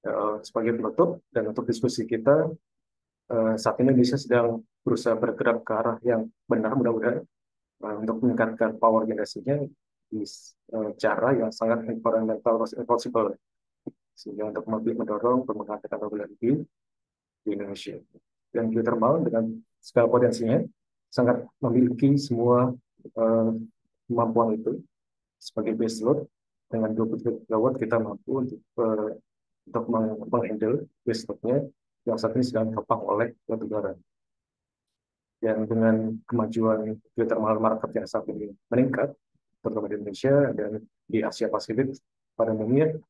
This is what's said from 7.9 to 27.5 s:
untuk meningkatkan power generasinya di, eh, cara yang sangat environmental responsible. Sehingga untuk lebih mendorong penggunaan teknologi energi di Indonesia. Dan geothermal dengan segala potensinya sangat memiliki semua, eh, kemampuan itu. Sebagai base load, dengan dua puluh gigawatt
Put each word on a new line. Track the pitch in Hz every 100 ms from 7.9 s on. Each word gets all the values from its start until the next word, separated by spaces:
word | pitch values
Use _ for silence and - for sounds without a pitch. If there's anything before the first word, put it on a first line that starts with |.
| 104
untuk | 110 113 123
meningkatkan | 113 113 113 110 -
power | 113 110 110
generasinya | 107 104 - 101 143 160 - _ _ _
di, | 110 101 - - _ _
eh, | 113 107 -
cara | 110 101 113 131
yang | 113
sangat | - 113 113 113
environmental | 113 117 113 110 110 - 113
responsible. | 110 - 117 120 120 117 104 - _ _ _ _ - _ _ _
Sehingga | - 101 107
untuk | 104 110
lebih | 110 110 113
mendorong | 107 104 117 127 127
penggunaan | 107 104 104
teknologi | - 107 107 104
energi | 98 104 117 143 160 _ _ _ _ _ _ _
di | 107
Indonesia. | 101 101 98 - 98 _ _ _ _ _
Dan | 117 113
geothermal | 113 117 113 113 160
dengan | - 113 113 - - _
segala | - - 117
potensinya | 123 123 113 113 117 - _ _ _ _
sangat | - 123 123 - _
memiliki | 123 117 123 123 139 143
semua, | 135 117 120 123 127 123 _ _
eh, | - - 113 113 113 113 113 _ _ _ _
kemampuan | 117 113 117 113 110
itu. | 113 - - _ _ _ _ _
Sebagai | - - 104 110
base | 110 110
load, | 110 147 - _ _ _ _
dengan | 113 110 113
dua | 113
puluh | 113 117 -
gigawatt | -